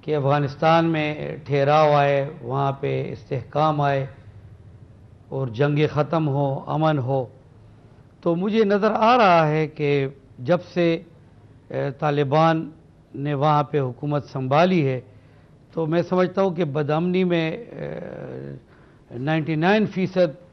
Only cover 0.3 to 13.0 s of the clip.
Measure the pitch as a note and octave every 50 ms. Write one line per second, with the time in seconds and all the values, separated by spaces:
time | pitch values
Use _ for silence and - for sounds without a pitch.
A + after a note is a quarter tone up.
0.3 | C#3+ D3 D3 C3 - - - D#3+ D#3+ E3 E3 E3 E3 D#3 D3+ D3+ D3+ D3+ D3 D3
1.3 | - - - - C#3 C#3+ C#3 C#3 D3+ D#3 D#3 D3+ D3 C#3+ C#3+ C#3+ C#3+ C#3 C3+ C#3+
2.3 | D#3 - C3 A#2 B2+ C#3 C#3 C#3 C3+ C3+ - C#3 C3+ C3 C3+ C#3 C3 - - -
3.3 | C#3+ C3 A2 - - D3 D3+ D#3 D3+ D3 C#3+ C#3+ C#3 C#3 C3 C3 - - - -
4.3 | - - - - - - - - - - - - - - - - - - - -
5.3 | - C3+ C3+ B2+ A2 A2 C#3+ D3 D3 D3 D3+ C#3+ - C#3+ D3+ C#3 E3+ D#3+ D#3 D3
6.3 | C3+ C#3+ C#3+ C#3 C3+ C#3 - C#3+ C#3+ D3+ D#3 D#3 D#3 D3 B2+ B2 C#3 C3+ B2+ A2+
7.3 | - - - - - - - - - - - - - - - - - - - F3
8.3 | E3+ E3+ F#3 G#3+ G3+ A3+ A3+ G3 G3+ G3+ F#3+ G#3+ G#3+ - G#3+ A3 B3 B3+ A3 F#3+
9.3 | F3 E3 D#3+ D3+ D3+ D#3 D#3 D3 D3+ - D3+ C#3+ C#3+ C#3+ C#3 C3+ C#3 - - -
10.3 | - - B2 A#2+ F3 E3+ F3 - - F3+ F3 E3+ E3 E3 E3 - - - - -
11.3 | - - - - - - _ - C#3 C3 C#3 C#3+ C3+ - - D3+ C#3+ C#3+ D3 C3+
12.3 | C#3 D#3 D#3+ E3 E3 D#3+ E3 C4+ - - - - _ _